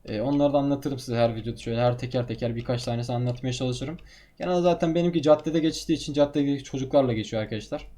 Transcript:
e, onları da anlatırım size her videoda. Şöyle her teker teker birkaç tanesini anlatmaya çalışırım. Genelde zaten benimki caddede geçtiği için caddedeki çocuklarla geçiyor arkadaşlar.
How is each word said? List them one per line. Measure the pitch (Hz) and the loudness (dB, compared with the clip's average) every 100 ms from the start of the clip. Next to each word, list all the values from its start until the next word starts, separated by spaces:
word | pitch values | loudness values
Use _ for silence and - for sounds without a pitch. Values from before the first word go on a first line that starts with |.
e, | - 107 | -8 -4
onları | 127 143 143 | 0 2 4
da | 143 | 4
anlatırım | 139 139 143 127 | 2 0 -2 -6
size | 127 117 | -4 2
her | 117 113 | 2 2
videoda. | 113 113 | -6 -8
Şöyle | 117 117 | -4 0
her | 127 123 | 2 0
teker | 123 127 120 | -2 -2 -2
teker | 110 120 117 | -4 -4 -4
birkaç | 117 123 | -2 -4
tanesini | 123 117 120 120 | -2 -4 -2 -2
anlatmaya | 123 123 131 | -2 -2 -4
çalışırım. | 123 127 123 135 175 - - - _ | -2 -2 -4 -6 -10 -14 -20 -20 _
Genelde | 175 180 | -2 2
zaten | 175 170 165 | 4 4 2
benimki | 165 175 170 | 2 2 2
caddede | 147 151 160 165 | 6 4 4 0
geçtiği | 160 160 - | 0 -2 -2
için | 156 - | -2 -2
caddedeki | 143 143 147 139 139 | 2 2 2 0 0
çocuklarla | - 131 131 143 127 | -4 -6 0 2 4
geçiyor | 110 107 113 | 0 -2 -4
arkadaşlar. | 107 110 - 147 - | -4 -6 -6 -10 -10